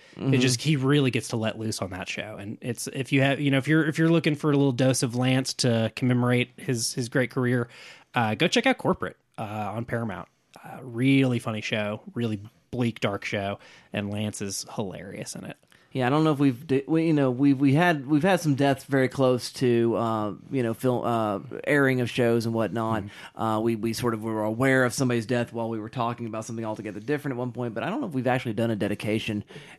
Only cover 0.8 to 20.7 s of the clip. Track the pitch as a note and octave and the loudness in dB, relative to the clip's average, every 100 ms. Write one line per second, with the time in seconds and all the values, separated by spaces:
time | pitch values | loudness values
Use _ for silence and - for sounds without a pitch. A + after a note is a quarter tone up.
0.8 | C3 D3 C3 A#2 - A#2 A2 A2 A2 - | 4 4 4 0 -2 -2 -4 -4 -6 -4
1.8 | F#2+ F#2 F2+ - G#2 G2+ G#2 - C3 A2+ | -6 -6 -8 -8 -10 -12 -12 -8 -8 -6
2.8 | - C#3 B2+ C#3 C3+ C#3 C#3+ C3+ C#3 D#3+ | -6 -6 0 2 4 2 2 2 4 2
3.8 | D#3 D#3+ E3 E3 D#3+ C3 D#3 C#3+ C#3 B2 | 2 2 4 4 2 0 2 4 4 4
4.8 | C3 C3 B2 B2 B2+ C3 C3 - B2+ A2+ | 2 2 0 0 2 2 0 0 2 2
5.8 | A2 - B2+ B2 B2 B2 B2+ - - A#2+ | 0 0 2 2 4 2 0 -4 -4 -2
6.8 | A#2 C#3 A#2 C#3+ A#2+ C3+ B2 B2 A#2+ - | -4 -4 -2 0 0 0 0 0 -2 -8
7.8 | - - _ B2+ A2 G#2+ E3 A#3+ C4 B3+ | -20 -20 _ 0 0 2 2 2 2 0
8.8 | - F#3 - - _ - G#2 G#2+ G2+ A2 | 0 -2 -4 -10 _ -12 -8 -6 -6 -6
9.8 | A#2+ A#2 A2+ F2+ - _ _ - - - | -4 -4 -4 -8 -12 _ _ -20 -18 -16
10.8 | B2+ A#2 C3+ C3+ C3 A#2+ A#2+ G#2+ - A2 | -10 0 4 6 4 0 -2 -6 -4 -2
11.8 | G#2 G#2+ - A#2+ A#2 G#2 G#2 - _ B2 | -2 -6 -8 -4 -4 -4 -8 -20 _ -2
12.8 | A#2 - A2 G2 - G#2 G2 G2+ - - | -2 0 -2 -2 -4 -4 -4 -6 -12 -20
13.8 | _ G#2 G2+ G#2 G#2+ - G2+ - - - | _ -6 -4 -4 -4 -6 -8 -8 -8 -8
14.8 | G2 F2 F#2+ G#2 - - - - _ _ | -8 -10 -14 -12 -12 -12 -14 -16 _ _
15.8 | _ C3+ B2 D3+ D#3 C#3+ C#3 A#2+ - C3+ | _ -2 2 4 4 4 2 2 0 0
16.8 | - D#3+ E3 D3+ C3 B2 C#3+ C3 C#3+ C#3+ | 2 0 4 4 4 4 4 4 4 4
17.8 | F3 D3+ C3 D3+ F#3 F3+ D#3+ C3 C#3 C3 | 4 0 0 2 4 2 2 2 2 2
18.8 | - C3+ B2+ C#3 B2+ B2 - - B2+ A#2 | 0 2 2 2 2 2 -2 0 2 4
19.8 | A#2 G#2+ A2+ A2 G#2+ - - C3+ A2+ | 4 2 0 -2 -2 -6 -6 -2 -2